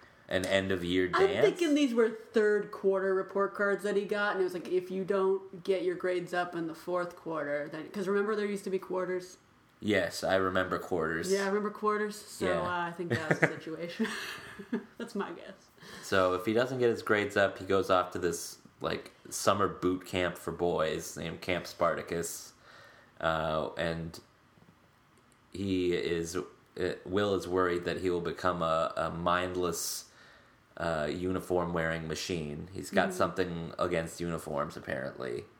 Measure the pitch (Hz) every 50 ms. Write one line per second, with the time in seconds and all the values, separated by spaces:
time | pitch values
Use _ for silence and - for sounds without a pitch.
0 | - - - - - - - 95 92 - 98 98 95 95 95 87 87 87 90 92
1 | 92 87 85 - 392 392 - - - 392 381 349 349 302 285 302 294 247 233 233
2 | 226 226 226 - - - - 226 208 208 208 208 202 - - - - 190 190 190
3 | 190 196 190 185 185 190 - 196 196 190 - - 202 202 196 185 196 208 190 202
4 | 208 185 208 208 202 208 190 190 185 180 180 170 - - 175 185 180 - 185 190
5 | 190 175 202 196 190 190 196 190 190 - - 175 - 196 190 180 165 185 175 180
6 | - 185 180 180 175 175 180 175 175 175 175 170 170 160 160 - - 175 175 180
7 | 175 175 - - - 165 165 156 143 143 147 147 143 131 151 156 156 - - 208
8 | 180 190 202 202 202 214 220 208 208 202 202 196 - 190 185 185 - - 185 185
9 | 180 180 185 180 180 - - - _ _ _ _ _ _ _ _ - 104 104 95
10 | 87 - - - 82 80 95 95 95 92 92 95 92 90 90 87 - - 92 85
11 | 80 80 82 82 - 185 196 202 202 196 196 214 202 208 208 - 214 208 208 208
12 | 208 208 208 - - - - - 208 180 175 165 175 180 175 175 170 170 170 -
13 | 175 170 226 160 160 156 160 - 185 - - 139 - 160 160 156 175 170 - -
14 | 220 214 - - - - - - - - - - 202 - 240 214 - - - -
15 | 233 - - 202 180 175 170 - - 190 190 - - - _ - - - - -
16 | - - 101 95 92 90 90 90 - 113 107 117 131 131 135 123 123 117 110 -
17 | - - 110 104 101 98 - 104 98 92 - - 92 95 95 98 90 - 95 90
18 | 87 - - 92 90 85 85 85 - - - - - - - - - 82 85 -
19 | - - - - - - - - - 107 98 101 98 90 87 - - 90 92 90
20 | - - - 92 90 85 85 - - 87 80 85 87 87 85 80 80 78 78 85
21 | - - - - 82 82 85 85 - - 90 85 - - - - 87 82 78 80
22 | 82 - 85 85 85 - - - - - - _ - - - - - - - -
23 | - - _ - - 82 80 80 78 80 78 78 71 - - - 85 85 80 82
24 | 82 82 - - - _ _ _ _ _ _ - - - - _ _ _ _ _
25 | _ _ _ _ _ _ _ _ _ _ - 92 101 98 95 92 90 87 87 85
26 | - 76 85 85 82 82 92 90 - - - - _ _ _ - 90 90 - -
27 | - - 92 101 104 104 98 90 90 90 90 92 92 87 87 87 85 87 82 -
28 | 92 90 87 87 85 80 - - - 90 90 85 82 80 80 80 80 - - -
29 | 82 80 85 82 87 87 87 87 90 92 90 90 87 85 85 - - - - -
30 | - - - - - - - - - - - _ _ _ - - 82 85 80 78
31 | 76 76 71 87 90 92 92 87 87 - 90 90 87 85 87 82 80 82 82 82
32 | 80 78 78 - - - 90 82 76 73 73 78 85 90 95 92 - - - 95
33 | 90 95 90 - 95 87 - 95 90 90 85 82 82 - - - 87 90 90 82
34 | 82 85 - - 85 87 82 80 - 78 76 71 73 82 - - - 87 73 65
35 | 65 69 - - 64 62 60 - - - -